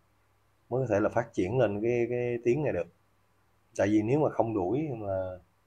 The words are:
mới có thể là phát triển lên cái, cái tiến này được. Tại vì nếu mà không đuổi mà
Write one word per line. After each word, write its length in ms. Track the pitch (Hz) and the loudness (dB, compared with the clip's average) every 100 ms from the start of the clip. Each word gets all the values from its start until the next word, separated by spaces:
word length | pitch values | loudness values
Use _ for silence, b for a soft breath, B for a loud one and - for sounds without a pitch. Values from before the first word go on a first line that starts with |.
| _ _ _ _ _ _ - | _ _ _ _ _ _ -6
mới 180 | 123 127 | -2 2
có 80 | |
thể 60 | 101 | 2
là 80 | 101 | 2
phát 240 | 117 123 | 0 -2
triển 260 | - 92 127 | -2 0 2
lên 240 | 110 104 | 2 2
cái, 240 | 113 120 117 | 0 0 0
cái 280 | 123 123 120 | -2 -4 -2
tiến 200 | 120 131 | 0 2
này 80 | 139 | 0
được. 140 | 92 85 _ _ _ _ _ _ _ _ - | -2 -6 _ _ _ _ _ _ _ _ -2
Tại 120 | 98 | 2
vì 140 | 107 | 2
nếu 180 | 107 143 | 2 2
mà 100 | 135 | 2
không 240 | - 113 | 0 -2
đuổi 340 | 107 90 127 156 117 | 0 0 -2 -4 -6
mà 420 | 101 95 92 90 _ _ | -4 -4 -4 -8 _ _